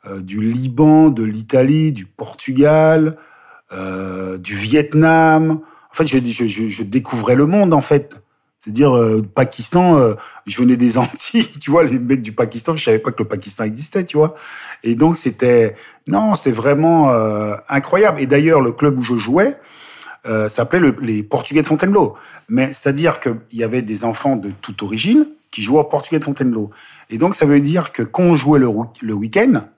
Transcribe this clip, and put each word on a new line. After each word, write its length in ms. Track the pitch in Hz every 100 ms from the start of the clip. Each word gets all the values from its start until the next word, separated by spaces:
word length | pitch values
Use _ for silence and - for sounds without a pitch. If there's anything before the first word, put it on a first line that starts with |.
| 101
euh, 140 | 98
du 200 | 92 104
Liban, 680 | 110 120 131 123 156 156 160
de 140 | 113
l'Italie, 680 | 110 107 110 131 135 151 156
du 140 | 120 95
Portugal, 1120 | - 110 - - 131 147 156 156 160 156 151 - _ _ - _
euh, 640 | 92 95 95 95 92 92 92
du 180 | 92 101
Vietnam. 1040 | 107 147 147 151 160 160 160 156 160 156 - _ _
En 20 |
fait, 140 | - 156
je, 120 | 131
je, 220 | 120 113 117
je, 200 | 98 113
je 160 | 98
découvrais 520 | 101 123 - 123 110 127
le 100 | 147
monde, 280 | 202 190
en 80 | 156
fait. 400 | - 147 143 - _ _ _ _
C'est-à-dire, 360 | - 110 143 123
euh, 240 | 113 110
Pakistan, 760 | 104 - 131 - 120 175 180 156
euh, 180 | 117 104 - - -
je 120 | 101
venais 200 | 123 123
des 200 | 123 120
<laughs> 60 |
Antilles, 480 | - - - 233 220 143
tu 100 | -
vois, 140 | 160
les 160 | 151 123
mecs 220 | 123 135
du 100 | 110
Pakistan, 440 | 107 113 117 170 156
je 80 |
savais 160 | 120 110
pas 120 | 139
que 100 | 120
le 40 | 107
Pakistan 360 | 98 104 - 107
existait, 400 | 113 156 196 175
tu 120 | 147
vois. 180 | 156 - - - - -
Et 120 | 117 117
donc, 220 | 160 165
c'était... 580 | 131 104 123 120 110 - - _ -
Non, 260 | 190 214 196
c'était 160 | 139
vraiment, 600 | 113 127 143 160 165 143
euh, 440 | 117 110 104 107 104 -
incroyable. 520 | 139 - 190 208 151
Et 40 | 131
d'ailleurs, 340 | 143 156 160
le 100 | 123
club 260 | 117 147 131
où 20 |
je 120 | 120 117
jouais, 420 | 104 151 233 277 - - - - - - -
euh, 220 | 110 107
s'appelait 300 | - 117 180
le, 160 | 151 110
les 200 | 123 107
Portugais 400 | 104 135 - 147
de 60 | 151
Fontainebleau. 480 | 156 185 202 160 - - - -
Mais 240 | 120 135
c'est-à-dire 460 | 139 - 139 165 -
qu'il 180 | 127 113 -
y 120 | 117
avait 200 | 113 123
des 220 | 110 104 117
enfants 300 | 110 143 127
de 140 | 98 98
toute 220 | - 104
origine 460 | 101 110 156 302 302 - _
qui 100 | -
jouaient 200 | 104 147
au 20 |
Portugais 340 | 151 143 - 156
de 60 |
Fontainebleau. 480 | 147 139 131 113 101 - - - _
Et 80 | 113
donc, 160 | 175 190
ça 100 | 147
veut 160 | 143
dire 300 | 143 175 160
que 100 | -
quand 220 | - -
on 100 | 175 156
jouait 220 | 135 147
le 100 | 123
rou-, 200 | 107 117 -
le 120 | 110
week-end 380 | 104 113 196 247 156 -